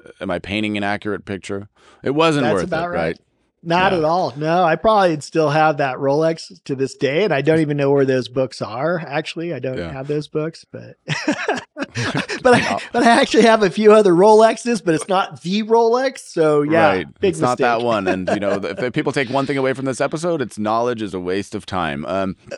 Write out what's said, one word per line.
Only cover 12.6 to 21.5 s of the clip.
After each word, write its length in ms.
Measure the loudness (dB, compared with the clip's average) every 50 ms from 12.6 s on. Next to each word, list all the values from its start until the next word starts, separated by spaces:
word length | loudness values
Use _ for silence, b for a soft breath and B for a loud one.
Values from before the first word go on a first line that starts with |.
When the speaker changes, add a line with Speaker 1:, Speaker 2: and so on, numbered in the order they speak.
Speaker 1:
<laughs> 100 | 2 -2
No. 80 | -4 -6 -6 -4
Speaker 2:
but 100 | -2 2
I 80 | 4 4 4 4
actually 220 | 2 2 2 4
have 220 | 6 6 6 4 2
a 60 | 0
few 220 | 0 4 6 6
other 200 | 8 8 6 6
Rolexes, 720 | 6 6 6 8 8 8 6 6 4 0 -2 -2 -2 -2
but 120 | 0 0 -2
it's 140 | -2 0 0
not 340 | 0 0 -2 -2 -8 -10
the 220 | -6 -4 -4 -2 0
Rolex. 560 | 2 2 4 4 4 2 0 -2 -2 -6 -8
So 420 | -16 -8 -2 0 2 4 4 2
yeah, 240 | 2 2 2 4 4
Speaker 1:
Right. 340 | 4 2 0 -4 -8 -8 -2
Speaker 2:
big 100 | -2 -2
Speaker 1:
It's 100 | 0 0
not 180 | 0 0 0 2
that 200 | 2 2 2 2
Speaker 2:
mistake. 60 | 2
Speaker 1:
one. 200 | 0 0 0 0
And, 220 | 0 -2 -2 -2 -2
you 100 | -2 -2
know, 140 | 0 -2
Speaker 2:
<laughs> 100 | -2 -2
Speaker 1:
if, 160 | -4 -6 -6 -4
if 120 | -4 -4
people 180 | -2 -2 -2 -2
take 160 | -2 -2 -2 -2
one 160 | -2 -2 -2
thing 140 | -2 -2 0
away 140 | 0 0
from 140 | -2 -2 -4
this 140 | -4 -2 -2
episode, 400 | -2 -4 -4 -4 -2 -2 -2 -2
it's 160 | -4 -6 -6
knowledge 460 | -6 -2 -2 0 0 0 -2 -2 -4
is 100 | -4 -6
a 80 | -6 -6
waste 360 | -4 -2 -2 -4 -4 -6